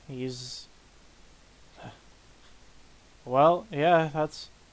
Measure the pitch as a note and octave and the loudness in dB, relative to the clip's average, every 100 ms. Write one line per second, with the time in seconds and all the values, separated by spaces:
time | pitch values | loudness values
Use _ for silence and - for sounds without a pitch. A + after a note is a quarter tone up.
0 | - B2+ B2+ B2 B2 - - - - - | -14 -10 -8 -8 -12 -16 -18 -20 -20 -20
1 | - - - - - - - - - - | -20 -20 -20 -20 -20 -20 -20 -20 -20 -20
2 | - - - - - - - - - - | -20 -20 -20 -20 -20 -20 -20 -20 -20 -20
3 | - - B2+ C3 D#3 F3 - C#3+ D#3+ E3+ | -20 -20 -2 4 6 4 -2 -2 2 4
4 | D#3+ D#3 D3+ - - - - | 2 -2 -6 -6 -18 -20 -20